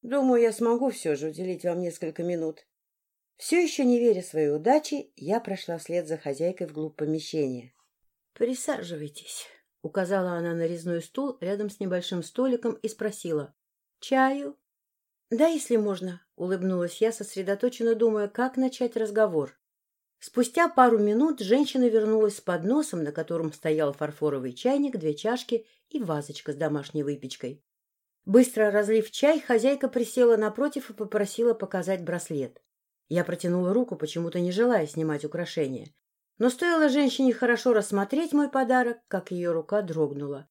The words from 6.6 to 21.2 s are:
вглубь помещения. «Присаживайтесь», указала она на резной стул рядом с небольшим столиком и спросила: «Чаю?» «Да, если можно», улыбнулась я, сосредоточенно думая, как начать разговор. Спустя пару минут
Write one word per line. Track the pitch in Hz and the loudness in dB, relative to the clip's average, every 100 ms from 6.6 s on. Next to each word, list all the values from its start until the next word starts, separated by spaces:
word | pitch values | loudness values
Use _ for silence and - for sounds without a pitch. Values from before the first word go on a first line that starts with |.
| 170 | -10
вглубь | 151 156 - | -8 -10 -6
помещения. | 151 156 156 160 139 127 120 _ _ _ _ _ _ | -4 -4 -4 -4 -2 -4 -12 _ _ _ _ _ _
«Присаживайтесь», | - 233 254 - 285 175 165 147 147 - - - - _ _ | -4 -2 -2 -4 -6 -6 -10 -12 -14 -18 -16 -16 -20 _ _
указала | 151 196 180 196 180 | -8 -4 -2 0 -2
она | 170 170 | -2 -4
на | 165 165 | -2 -2
резной | 170 170 170 | -4 -4 -4
стул | 165 - 277 254 | -4 -6 -6 -6
рядом | 170 202 208 | -6 -4 -6
с | - | -6
небольшим | 196 180 175 180 | -4 -4 -4 -6
столиком | 165 - 262 240 233 | -6 -2 0 0 -2
и | 220 220 | -4 -8
спросила: | - 214 208 170 156 139 _ _ _ _ _ | -6 -8 -6 -4 -4 -4 _ _ _ _ _
«Чаю?» | - 269 262 277 285 285 _ _ _ _ _ _ _ | -2 2 2 2 -8 -12 _ _ _ _ _ _ _
«Да, | 233 320 | 2 2
если | 320 - 233 | 2 0 0
можно», | 208 185 185 180 _ _ | 0 -4 -6 -10 _ _
улыбнулась | 180 185 185 180 175 - | -4 -2 0 -2 -4 0
я, | 220 | 0
сосредоточенно | 226 202 - 190 202 247 247 233 226 | 0 -10 -6 -4 0 -2 0 0 2
думая, | 226 214 202 | 2 2 -4
как | 208 254 262 | -2 -4 0
начать | 262 254 247 233 | -2 0 -4 -2
разговор. | 220 208 214 160 135 _ _ _ _ _ _ _ | -2 2 2 2 -4 _ _ _ _ _ _ _
Спустя | - - 240 - 339 | -6 0 0 2 2
пару | 339 247 226 | 6 6 6
минут | 208 214 | 4 2